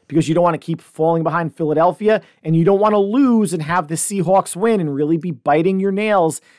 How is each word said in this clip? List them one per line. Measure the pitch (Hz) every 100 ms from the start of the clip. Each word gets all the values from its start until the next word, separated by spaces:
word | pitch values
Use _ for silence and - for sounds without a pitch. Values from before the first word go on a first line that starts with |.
| _
because | 165 160
you | 170
don't |
wanna | 175 160
keep | - 160
falling | - - 160 165
behind | 160 165 165 -
Philadelphia, | 156 151 175 175 208 214 - _
and | 160 165
you |
don't | 170 196
wanna | 214 214
lose | 202 240 269 226 202
and | 170
have | 151 175 151
the | 160
Seahawks | - 202 170 190 - 175
win | 226 214
and | 160
really | 139 147 165
be | 175
biting | 135 - 151 175 190
your | 196
nails | 196 214 202 160 147 -